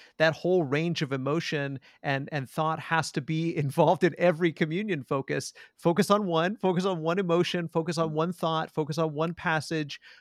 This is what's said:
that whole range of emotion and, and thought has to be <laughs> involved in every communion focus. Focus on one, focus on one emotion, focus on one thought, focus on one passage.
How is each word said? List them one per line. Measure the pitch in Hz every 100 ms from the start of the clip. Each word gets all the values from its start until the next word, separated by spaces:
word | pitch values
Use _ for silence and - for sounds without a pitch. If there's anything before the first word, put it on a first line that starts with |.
| - -
that | 160
whole | 156 170 185
range | 147 143 165 170
of | 139
emotion | 135 131 160 - 156 139 135 - _
and, | - 135 139
and | 151 123
thought | - 156 160
has | - 165 147
to | -
be | 131 160 165 165
<laughs> |
involved | 143 160 156 180
in | 175 -
every | 175 160 175
communion | - 160 165 214 165
focus. | 123 139 135 143 - - - _
Focus | 170 170 202
on | 208 202
one, | 165 175 214
focus | 190 180
on | 190 180
one | 156 175
emotion, | 185 170 175 180 165
focus | 165 165 160
on | 165
one | 151 170
thought, | 175 170 160 -
focus | - 147 156
on | 160
one | 147 165
passage. | 170 180 156 - 160 147 - - -